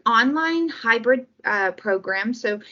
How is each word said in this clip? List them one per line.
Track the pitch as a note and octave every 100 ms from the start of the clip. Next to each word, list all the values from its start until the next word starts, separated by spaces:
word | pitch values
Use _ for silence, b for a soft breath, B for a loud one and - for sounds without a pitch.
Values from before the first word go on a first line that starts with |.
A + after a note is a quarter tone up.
| -
online | A3+ B3+ D4+ D#4+ E4 E4
hybrid, | - A3+ A#3 A3+ B3+ B3+ _
uh, | - G#3 F#3+
program, | F3+ G#3+ F#3+ F#3+ F#3+ G#3
so | B3 A3 G#3 B